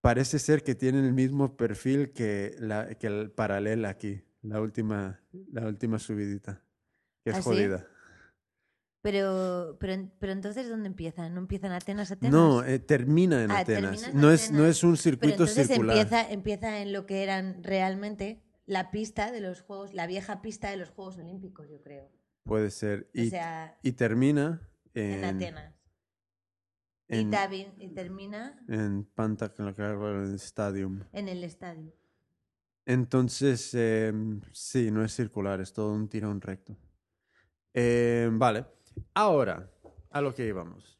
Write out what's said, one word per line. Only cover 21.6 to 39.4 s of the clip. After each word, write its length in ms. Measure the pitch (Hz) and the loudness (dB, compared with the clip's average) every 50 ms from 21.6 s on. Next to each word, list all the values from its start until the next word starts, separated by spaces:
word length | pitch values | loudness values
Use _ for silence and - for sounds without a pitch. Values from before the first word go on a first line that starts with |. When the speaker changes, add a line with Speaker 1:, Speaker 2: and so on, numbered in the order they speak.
| 151 143 | -20 -20
Speaker 2:
yo 120 | 151 143 | -20 -20
creo. 300 | _ 139 143 139 135 - _ _ _ _ _ _ _ | _ -20 -20 -20 -20 -20 _ _ _ _ _ _ _
Speaker 1:
Puede 260 | - 110 107 107 101 | -2 0 0 0 -2
ser. 380 | 95 - - 104 101 98 - _ _ | -2 -4 -4 -4 -4 -4 -6 _ _
Speaker 2:
O 60 | 127 | -2
Speaker 1:
Y, 100 | 117 117 | -2 0
Speaker 2:
sea 480 | - 175 165 165 165 160 160 156 - _ - | -2 -4 -8 -8 -8 -10 -12 -14 -18 _ -4
Speaker 1:
y 100 | 131 120 | -4 0
termina 760 | - 127 113 110 120 131 139 147 147 139 156 170 165 - - _ _ _ _ _ | 2 0 2 4 4 4 4 4 2 2 0 -2 -6 -8 -18 _ _ _ _ _
Speaker 2:
en 180 | 120 107 101 98 98 | -6 -4 -4 -4 -4
Speaker 1:
en 60 | - | -4
Speaker 2:
Atenas. 500 | 95 95 95 92 85 80 151 151 - _ _ _ _ _ _ _ _ _ _ _ _ _ _ _ _ _ _ _ _ _ _ _ _ _ _ _ _ | -4 -4 -4 -6 -6 -8 -14 -20 -20 _ _ _ _ _ _ _ _ _ _ _ _ _ _ _ _ _ _ _ _ _ _ _ _ _ _ _ _
Speaker 1:
en 180 | - 113 110 104 | -2 0 0 2
Speaker 2:
Y 20 | 208 | 0
tabi-, 400 | 202 196 190 190 190 196 196 196 - | 0 0 -2 -4 -10 -12 -14 -18 -18
y 100 | 196 185 | -18 -14
termina 760 | 170 185 185 180 190 190 196 196 208 208 233 277 285 - - - | -12 -12 -12 -12 -12 -14 -14 -14 -14 -14 -14 -14 -16 -18 -10 -6
Speaker 1:
en 360 | 110 107 107 104 101 98 101 | -4 -2 -2 -2 -4 -4 -6
Pantaclocar 920 | _ _ - 110 110 107 101 113 104 _ - 104 101 95 101 104 104 104 101 104 104 101 98 98 98 98 | _ _ -2 -2 -2 -2 -4 -6 -8 _ -8 -8 -8 -6 -6 -6 -6 -4 -4 -4 -4 -4 -4 -4 -4 -6
Stadium. 680 | 98 - - - - 107 101 95 98 95 95 95 98 98 - - | -8 -10 -12 -6 -4 -4 -4 -2 -4 -4 -6 -6 -8 -12 -12 -12
Speaker 2:
en 160 | 196 202 190 | -10 -10 -8
el 140 | 185 180 175 | -8 -10 -10
estadio. 500 | 170 165 _ - 180 170 160 156 156 160 _ _ _ _ _ _ _ _ _ _ _ _ _ _ _ _ _ _ | -12 -14 _ -16 -16 -16 -16 -18 -20 _ _ _ _ _ _ _ _ _ _ _ _ _ _ _ _ _ _ _
Speaker 1:
Entonces, 880 | - 123 127 123 120 - 131 127 120 - - 135 139 127 117 - - - | 0 2 2 2 4 4 4 4 2 0 2 2 2 2 2 -2 -4 -2
em, 640 | 123 117 113 110 110 110 110 110 107 110 110 107 104 101 - - | 0 2 2 2 2 2 0 -2 -2 -4 -4 -6 -8 -10 -14 -16
sí, 400 | - - - - 127 117 110 104 | -14 -14 -2 0 0 2 2 2
no 120 | 107 110 | 0 0
es 80 | 107 - | 0 -2
circular, 480 | - 123 107 _ 104 98 98 98 92 | -4 -4 -4 _ -4 -4 -4 -4 -4
es 120 | 95 92 _ | -6 -8 _
todo 200 | - 107 104 107 | -4 -4 -2 -2
un 160 | 107 107 104 | -2 -4 -4
tirón 320 | - 110 104 107 104 98 | -6 -6 -4 -4 -6 -6
recto. 360 | 95 - 95 92 _ - 107 - _ _ _ _ _ _ _ _ _ _ _ _ _ _ _ _ _ _ _ | -6 -8 -12 -12 _ -20 -20 -20 _ _ _ _ _ _ _ _ _ _ _ _ _ _ _ _ _ _ _
Em, 640 | - 120 120 120 120 120 117 120 120 117 117 113 110 | 2 2 4 4 4 4 4 4 2 2 2 2 4
vale. 260 | 127 123 107 107 131 - _ _ _ _ _ - - _ _ | 4 4 4 2 -4 -8 _ _ _ _ _ -18 -18 _ _
Ahora, 560 | - 214 208 170 147 | 2 4 4 4 4